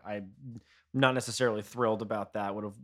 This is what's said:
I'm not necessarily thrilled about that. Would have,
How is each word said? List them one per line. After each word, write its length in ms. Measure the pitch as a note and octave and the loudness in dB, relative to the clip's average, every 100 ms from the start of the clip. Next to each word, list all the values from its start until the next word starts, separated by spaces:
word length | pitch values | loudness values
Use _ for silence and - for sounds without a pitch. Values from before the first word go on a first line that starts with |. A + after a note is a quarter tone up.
| G2 | -8
I'm 260 | G#2 F#2+ G2+ C3+ A2+ - _ _ C3 | -8 -10 -16 -16 -16 -18 _ _ 4
not 180 | C3+ | 4
necessarily 480 | B2+ A#2+ A2 B2+ G#2+ | 4 -2 0 2 0
thrilled 400 | G2+ B2 A#2 G#2+ | -4 0 2 2
about 320 | G#2+ A2 G2+ | 0 -4 -4
that. 220 | G#2+ G2+ G2+ | -4 -4 -4
Would 80 | |
have, 140 | G#2+ A2 | -6 -10